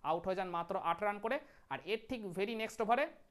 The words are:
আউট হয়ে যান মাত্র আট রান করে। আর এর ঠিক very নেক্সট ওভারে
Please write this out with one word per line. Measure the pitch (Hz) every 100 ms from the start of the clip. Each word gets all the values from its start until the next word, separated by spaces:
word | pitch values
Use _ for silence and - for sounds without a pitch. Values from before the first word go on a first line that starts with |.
| 147
আউট | 170 175
হয়ে | 190
যান | 185 170
মাত্র | 170 190 165
আট | 175 208
রান | 202 220
করে। | 277 - - -
আর | 135 165
এর | 220 -
ঠিক | 254 202 175
very | 202 226
নেক্সট | 220 - 214
ওভারে | 240 311 - -